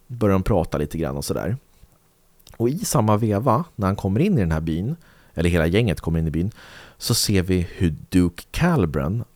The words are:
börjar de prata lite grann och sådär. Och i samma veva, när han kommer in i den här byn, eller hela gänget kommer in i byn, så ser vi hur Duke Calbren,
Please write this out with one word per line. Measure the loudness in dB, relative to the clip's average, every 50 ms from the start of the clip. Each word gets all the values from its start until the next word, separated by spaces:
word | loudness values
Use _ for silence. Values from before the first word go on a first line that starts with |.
| _
börjar | -14 -4 0 2 2
de | 2 2
prata | 2 2 0 0 0 0 -2 -4
lite | -4 -4 -4 -4
grann | -4 -4 -4
och | -6 -6
sådär. | -4 -4 -4 -4 -4 -6 -6 -10 _ _ _ -20 _ _ _ _ _ _ _ _ _ _ _ _ -18 -4
Och | -2 -2 0
i | 0 -2
samma | -4 0 0 2 4 2 2
veva, | 2 2 0 0 0 2 2 0 0 -2 -4 -6
när | -2 -2
han | -2 0
kommer | 0 -2 0 0 2
in | 2 2 2 2
i |
den | 2 2
här | 0 0
byn, | 0 -2 -2 -2 -2 -4 -6 -8 -12 -20 -20 -20 _ -10 _
eller | -2 0 2
hela | 2 2 2
gänget | 2 2 2 2 0 -2 -2
kommer | -2 -2 -2 0
in | 0 -2
i |
byn, | -2 -2 -2 -4 -6 -10 -18 -20 -20 -20 -20 -20 -18 -8
så | -4 -2 0
ser | 0 0 0 0 0
vi | 2 2 0 0 0 -2
hur | -2 0 0 0 0 -2 -8 0
Duke | 2 2 2 2 0 -6 -14 -10
Calbren, | -2 0 0 2 2 2 2 0 0 -2 -2 -2 -4 -4 -6 -10 _